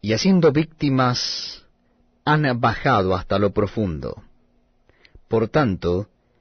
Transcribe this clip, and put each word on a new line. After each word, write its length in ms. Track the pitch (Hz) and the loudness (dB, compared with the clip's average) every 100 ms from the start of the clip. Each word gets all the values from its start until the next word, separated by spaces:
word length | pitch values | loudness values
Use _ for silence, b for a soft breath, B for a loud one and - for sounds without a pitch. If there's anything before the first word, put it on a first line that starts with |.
Y 120 | 101 | -2
haciendo 380 | 110 190 190 160 | 0 4 6 4
víctimas, 1120 | 139 160 - 147 131 123 123 - - - - _ _ _ _ _ _ | 2 -2 -4 0 2 2 0 -6 -10 -12 -16 _ _ _ _ _ _
han 360 | - 151 147 120 | 0 0 2 0
bajado 560 | 123 110 143 113 92 92 | 0 0 0 2 2 -2
hasta 220 | - 98 | -2 0
lo 140 | 101 | 0
profundo. 720 | 98 101 - 101 76 64 50 - _ _ _ _ _ _ b b b _ | 0 -4 -2 -4 -6 -10 -12 -18 _ _ _ _ _ _ b b b _
Por 220 | 147 107 | -2 0
tanto, 600 | 156 127 87 87 90 104 _ _ _ | 0 0 0 -2 -2 -6 _ _ _